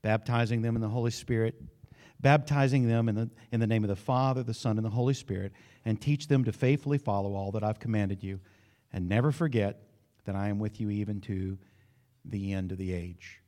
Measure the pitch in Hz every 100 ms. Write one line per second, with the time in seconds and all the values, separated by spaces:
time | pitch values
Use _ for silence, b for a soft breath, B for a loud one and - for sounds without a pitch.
0 | 107 110 - 120 117 117 117 113 110 117
1 | 117 117 - 117 113 - - _ - B
2 | B B 135 147 131 143 139 135 120 113
3 | 113 107 113 B B 117 110 113 104 98
4 | - 127 135 127 117 113 117 110 110 113
5 | 123 135 - 95 98 B B B 113 107
6 | 143 143 - 139 117 - 127 143 147 143
7 | - 101 101 98 98 104 107 104 - 107
8 | 98 98 98 95 b b b b b -
9 | 90 104 139 143 165 120 101 101 - _
10 | _ _ - 98 101 101 107 107 107 104
11 | 104 104 95 95 95 95 b b b b
12 | b _ - 101 98 95 92 92 92 90
13 | 87 87 - -